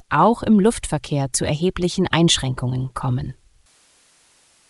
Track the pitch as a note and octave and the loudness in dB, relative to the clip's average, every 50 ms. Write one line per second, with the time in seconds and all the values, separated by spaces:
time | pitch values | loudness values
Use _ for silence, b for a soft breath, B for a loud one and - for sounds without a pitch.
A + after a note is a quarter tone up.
0 | - - D3 D3 E3+ G#3+ A#3 - - A3 A3 G3+ F#3 A3+ - - - - D#3+ D3 | -6 -2 2 4 4 4 2 0 2 2 4 4 4 2 0 -2 -6 -6 -6 -6
1 | - - D3+ C#3+ C#3 C3+ - - D3 - D3+ C#3+ E3+ F#3 - F3 F3 F3 - - | -4 -4 -4 -2 -2 -2 -4 -4 -2 -2 -2 0 0 -2 -2 0 -2 -2 0 0
2 | F3+ - - D#3+ E3+ D#3+ - - - C3 B2 - B2+ B2 C3 B2+ C3 C3 - - | -2 0 2 4 4 4 2 2 -2 -4 -6 -4 -4 -4 -4 -4 -6 -6 -8 -6
3 | - B2+ B2 C3 D3+ C#3+ - _ _ _ _ _ _ _ _ _ _ _ _ _ | -4 -2 -2 -2 -4 -8 -12 _ _ _ _ _ _ _ _ _ _ _ _ _
4 | _ _ _ _ _ _ _ _ _ _ _ _ _ | _ _ _ _ _ _ _ _ _ _ _ _ _